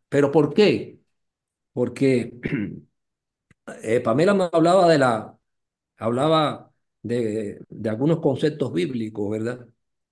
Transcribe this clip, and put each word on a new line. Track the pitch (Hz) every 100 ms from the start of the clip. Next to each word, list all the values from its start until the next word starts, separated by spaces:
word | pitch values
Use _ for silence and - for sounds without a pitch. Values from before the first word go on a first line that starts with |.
| -
¿Pero | 143 143
por | 156 147
qué? | - 196 107 - - _ _ _ _ _ _ _
Porque, | 127 123 127 135 123 113 -
<clears throat> | - 127 92 80 _ _ _ _ _ _ _ _ - -
eh, | 110 123
Pamela | 117 123 190
me | 202 175
hablaba | 165 165 190 175
de | 151
la, | 127 110 101 - _ _ _ _ _ -
hablaba | 110 120 156 160 139 113 - _ _ _
de, | 110 120 110 107 101 - -
de | - 107
algunos | 110 151 165
conceptos | 165 123 156 147 123
bíblicos, | 160 160 120 110 107 101
¿verdad? | 110 113 123 120 _ _ _ _